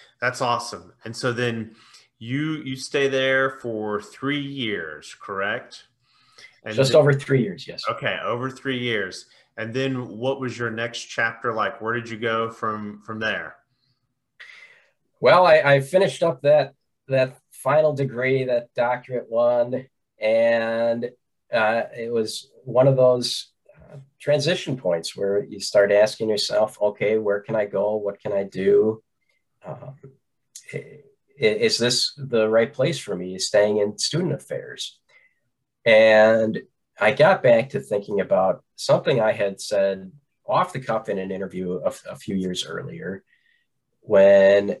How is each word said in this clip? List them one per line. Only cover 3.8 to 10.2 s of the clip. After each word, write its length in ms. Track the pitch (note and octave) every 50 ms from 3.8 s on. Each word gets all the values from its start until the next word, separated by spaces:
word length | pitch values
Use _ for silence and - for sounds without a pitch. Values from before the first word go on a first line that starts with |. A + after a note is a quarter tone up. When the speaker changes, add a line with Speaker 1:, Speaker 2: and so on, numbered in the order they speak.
| G#2+ G#2+ G#2 G#2
Speaker 1:
three 400 | G#2 - - - - C#3 C#3+ C#3+
years, 760 | C#3+ C#3 C#3 C#3 B2 A2 G2+ F2+ E2 D#2 D2+ D2+ - - - -
correct? 680 | - - G2+ F#2+ G2 G2+ A2 B2+ - - - - - _ _ _ _ _ _ _ _ _ _ - - - _ _ _
And 120 | A#2 G#2+
Speaker 2:
Just 160 | B2 C3 -
Speaker 1:
then 100 | - D#3
Speaker 2:
over 120 | C#3+ C#3+ C#3
three 280 | C3+ - - C#3 C3
years, 260 | A2 F#2+ F2+ - - -
yes. 140 | - - - G#2+
Speaker 1:
Okay, 280 | A#2 - C#3+ A2 F#2+ E2 D2
over 260 | G2 A#2 A#2+ B2+ C3
three 280 | B2+ - - C3+ C3 B2
years. 480 | B2 A#2+ A2+ G#2 G2 F#2 F2+ - - _ _ _ _ _ _ -
And 160 | A2+ A2+ A2+
then 440 | C3 C3+ C3+ C3+ B2+ B2 - G2+
what 220 | G#2+